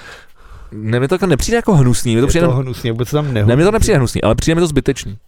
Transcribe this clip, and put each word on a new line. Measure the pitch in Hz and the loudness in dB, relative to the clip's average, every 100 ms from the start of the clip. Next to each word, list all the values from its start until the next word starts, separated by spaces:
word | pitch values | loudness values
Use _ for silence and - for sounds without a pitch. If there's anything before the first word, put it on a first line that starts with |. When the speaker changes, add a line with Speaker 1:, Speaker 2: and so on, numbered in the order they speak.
| - - - - - - - | -20 -20 -20 -20 -20 -20 -18
Speaker 1:
Ne, | 107 110 120 | -10 -4 -2
mi | 139 | -2
to | |
jako | 180 185 | 0 0
nepřijde | 139 - 233 | 0 2 0
jako | 226 | 2
hnusný, | 175 127 117 120 | 4 4 2 2
mi | 117 | 2
to | |
Speaker 2:
Je | 135 | 2
Speaker 1:
přijde | 170 165 | 2 2
Speaker 2:
to | |
Speaker 1:
jenom | 127 | 0
Speaker 2:
hnusný, | 131 120 120 | -4 -6 -6
vůbec | 113 120 | -4 -4
se | 147 | -4
tam | 147 | -2
Speaker 1:
Ne, | |
Speaker 2:
nehudí. | 117 104 123 | 0 2 4
Speaker 1:
mi | |
to | 180 | 2
nepřijde | 214 233 185 | 2 2 2
hnusný, | 117 - | 0 0
ale | 104 | 0
přijde | 113 - | 0 0
mi | 165 | 0
to | 175 | 0
zbytečný. | 139 135 135 - 104 | 0 -2 -4 -6 -14